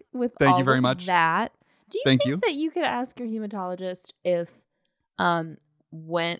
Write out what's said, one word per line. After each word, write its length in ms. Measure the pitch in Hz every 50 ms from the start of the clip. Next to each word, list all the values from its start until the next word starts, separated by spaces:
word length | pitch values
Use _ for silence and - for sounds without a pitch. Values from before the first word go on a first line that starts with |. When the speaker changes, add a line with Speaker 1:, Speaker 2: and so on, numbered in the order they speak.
| - _ -
Speaker 1:
with 180 | 254 240 240 - -
Speaker 2:
Thank 120 | 147 139 -
you 20 | -
Speaker 1:
all 40 | 131
Speaker 2:
very 140 | 135 131
Speaker 1:
of 60 | 127 127
Speaker 2:
much. 220 | 127 131 - 180
Speaker 1:
that. 480 | 185 180 170 165 160 165 190 226 - _ _ _ _ _ _ _ -
Do 80 | - -
you 40 | 523
Speaker 2:
Thank 160 | - 131 131 285
Speaker 1:
think 60 | -
Speaker 2:
you. 60 | 143
Speaker 1:
that 160 | 180 - - 302
you 160 | 277 311 320
could 140 | - 359 311
ask 340 | 254 - 240 254 - - -
your 80 | 247
hematologist 840 | 226 220 220 214 208 220 202 185 180 180 180 185 185 180 - - - - _ -
if, 400 | 180 180 170 170 - - _ _ _ _ _ _ _ _ _ _ _ _
um, 400 | - 185 175 170 170 160 165 156 - _ _ _ _ _ -
when, 480 | - 160 160 160 165 170 165 170 170